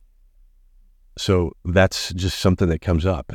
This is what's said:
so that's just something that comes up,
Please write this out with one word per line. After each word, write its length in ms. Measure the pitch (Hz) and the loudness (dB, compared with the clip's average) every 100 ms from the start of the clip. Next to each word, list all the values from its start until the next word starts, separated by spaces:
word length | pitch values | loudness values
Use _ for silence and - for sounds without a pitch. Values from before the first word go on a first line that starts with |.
| _ _ _ _ _ _ _ _ _ _ _ - | _ _ _ _ _ _ _ _ _ _ _ -8
so 360 | - 92 82 - | 0 2 0 -4
that's 480 | 92 87 95 - - | -2 2 2 0 -8
just 280 | 87 92 - | -4 -4 0
something 280 | 98 90 90 | 0 2 2
that 140 | 80 | 0
comes 240 | - 82 90 | 0 0 0
up, 260 | 90 - | -2 -6